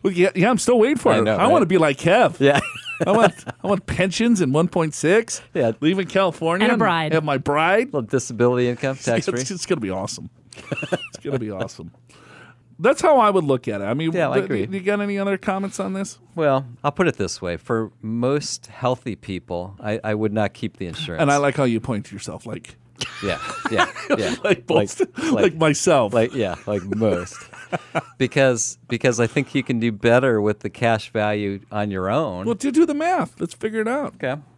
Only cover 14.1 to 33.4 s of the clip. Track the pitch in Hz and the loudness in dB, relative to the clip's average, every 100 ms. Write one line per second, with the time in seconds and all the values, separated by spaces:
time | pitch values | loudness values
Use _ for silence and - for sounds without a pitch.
14.1 | 175 143 131 196 113 101 190 185 208 202 | 0 0 0 -2 -4 -4 -4 -2 -2 -2
15.1 | 202 196 196 - 190 196 - 190 190 196 | -4 -2 -2 -4 -4 -6 -6 -6 -6 -8
16.1 | - _ - 151 135 131 120 147 - 180 | -10 _ -2 2 2 -2 -4 -4 0 0
17.1 | - 95 - 90 85 - 117 110 _ 110 | 0 -6 -4 -6 -8 -2 -2 -2 _ -8
18.1 | 113 123 147 143 - - - 123 127 131 | -4 -2 -2 -4 -12 -14 -6 -4 -4 -6
19.1 | 98 - 92 - 87 90 95 107 110 107 | -12 -10 -10 -8 -8 -8 -10 -6 -6 -4
20.1 | 107 110 107 104 - 110 - 90 82 - | -2 -2 0 -2 -4 -10 -8 -12 -10 -10
21.1 | 82 143 143 143 135 131 113 - 107 - | -2 0 2 0 0 0 0 -4 -6 -8
22.1 | 98 - 78 - 104 - - _ _ - | -14 -12 -14 -12 -14 -16 -20 _ _ -12
23.1 | - 101 85 - - - 110 - - - | -8 -6 -6 -6 -8 -4 -2 -2 -4 -4
24.1 | 254 92 - - 190 - 156 - - 370 | -2 -2 -2 0 0 2 0 0 -2 -4
25.1 | - 320 233 196 160 160 143 - 147 107 | -2 0 2 2 4 2 2 4 4 4
26.1 | 117 113 135 101 82 - 104 92 101 110 | 2 2 0 -2 -4 -4 -4 -2 0 2
27.1 | 98 87 - - - - 175 - 165 - | 2 -4 -14 -20 -20 -8 -8 -6 -8 -8
28.1 | _ 127 - 135 120 - - _ 117 131 | _ 0 4 2 2 -4 -10 _ 0 0
29.1 | 117 113 - 135 139 123 120 117 101 117 | 2 0 0 -2 -4 -2 -2 -2 0 4
30.1 | 120 131 110 104 104 104 - 117 110 - | 4 4 2 2 -2 -6 -2 0 0 -2
31.1 | 110 107 104 101 98 - 107 104 95 92 | -2 -2 -2 -4 -6 -8 -4 -4 -2 -2
32.1 | 123 156 90 101 226 277 262 330 285 330 | -2 -2 -4 -4 -4 -2 2 2 0 -2
33.1 | 359 175 _ | -2 -4 _